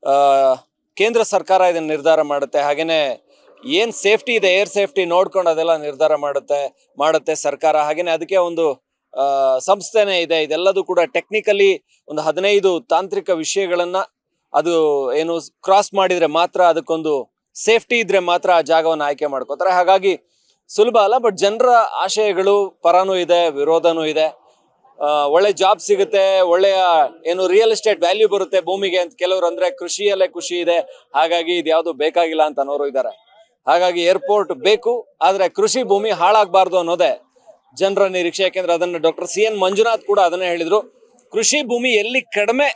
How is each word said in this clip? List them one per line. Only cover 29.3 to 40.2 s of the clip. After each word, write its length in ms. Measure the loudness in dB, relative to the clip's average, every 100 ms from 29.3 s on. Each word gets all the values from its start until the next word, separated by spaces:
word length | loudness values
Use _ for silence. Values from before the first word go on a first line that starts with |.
| 0 -2
ಅಂದ್ರೆ, 240 | -2 -4
ಕೃಷಿಯಲ್ಲೇ 560 | -4 -10 -4 -2 0 -2
ಖುಷಿ 320 | -4 -8 -4
ಇದೆ, 480 | 0 0 -2 -12 _ -2
ಹಾಗಾಗಿ 420 | 0 0 -2 -4
ಇದ್ಯಾವ್ದು 360 | 0 0 -2
ಬೇಕಾಗಿಲ್ಲ 500 | -2 -2 0 -2 0
ಅಂತ 160 | -2 0
ಅನ್ನೋರು 280 | -4 -4 -4
ಇದ್ದಾರೆ. 380 | -4 -6 -8 _ _ -20 _ 0
ಹಾಗಾಗಿ 340 | 2 2 0
airport 520 | 0 0 0 -2 0
ಬೇಕು, 540 | -2 0 0 0 -4 -8 _
ಆದ್ರೆ 280 | 0 2 -2
ಕೃಷಿ 340 | 0 -2 -2
ಭೂಮಿ 280 | 0 -2 0
ಹಾಳಾಗ್ಬಾರ್ದು 640 | 0 2 4 4 2 2 0
ಅನ್ನೋದೇ 440 | -2 0 0 -2 _ _ _ -20 _ -4
ಜನರ 300 | -2 2 0
ನಿರೀಕ್ಷೆ. 360 | 0 -4 -2
ಯಾಕೆಂದ್ರೆ 300 | -4 -2 -2
ಅದನ್ನ 240 | -2 -2 -2
doctor 300 | -2 -2 -8
ಸಿ 140 | -2
ಎನ್ 180 | -2 0
ಮಂಜುನಾಥ್ 460 | -2 0 0 0 -2
ಕೂಡ 140 |
ಅದನ್ನೇ 260 | 2